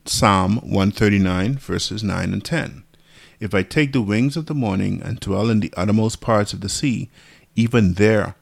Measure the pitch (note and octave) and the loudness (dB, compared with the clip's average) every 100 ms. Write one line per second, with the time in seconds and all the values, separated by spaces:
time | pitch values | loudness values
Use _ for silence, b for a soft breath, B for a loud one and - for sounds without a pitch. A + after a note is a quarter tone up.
0 | - - A2 F#2+ F#2 A2 - G2+ G2 - | -6 0 4 4 2 0 -2 0 0 2
1 | G#2+ G2+ F#2+ F2+ G#2 C#3 - F#2 - G#2 | 2 4 2 0 -2 -4 -4 -6 -4 -6
2 | G2+ F2+ F#2 G2+ - E3 - - - b | -4 -4 -4 -6 -4 -6 -6 -12 -20 b
3 | b b b b G#2 G2 F#2+ D#3 C#3+ C3+ | b b b b -4 -2 0 0 0 0
4 | G2+ G#2+ C#3 D#3+ D#3 D3 A2 G2 G2 F#2 | 0 2 0 -2 -4 -2 -2 0 -2 -4
5 | - A#2 G2 F#2+ A2+ A2 E2 - G2+ G#2+ | -6 -8 -4 -2 2 0 0 -2 0 2
6 | A2 - - G#2+ G#2 - G2+ - C#3+ G2+ | 0 -2 0 0 0 -4 -8 -4 -2 -2
7 | - b b b b - A#2 A#2+ F#2+ F2 | -6 b b b b 0 2 4 4 4
8 | G#2+ G#2+ - - | 4 4 0 -8